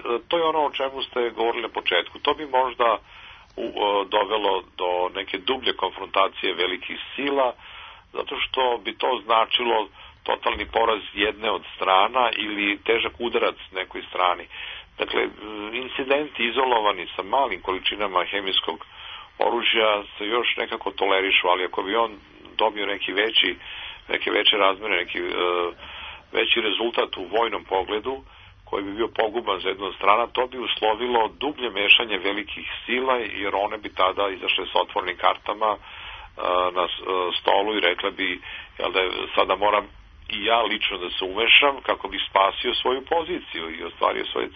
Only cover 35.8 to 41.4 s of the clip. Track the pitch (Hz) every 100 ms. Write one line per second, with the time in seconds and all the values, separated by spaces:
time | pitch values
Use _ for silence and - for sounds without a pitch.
35.8 | - - - - - - - 90 90 90
36.8 | 85 - 92 92 87 - - 95 104 107
37.8 | 87 90 98 90 95 87 - - - -
38.8 | 90 92 92 92 95 - 95 95 104 104
39.8 | 101 - - - - 107 104 117 110 107
40.8 | - 95 87 - 92 98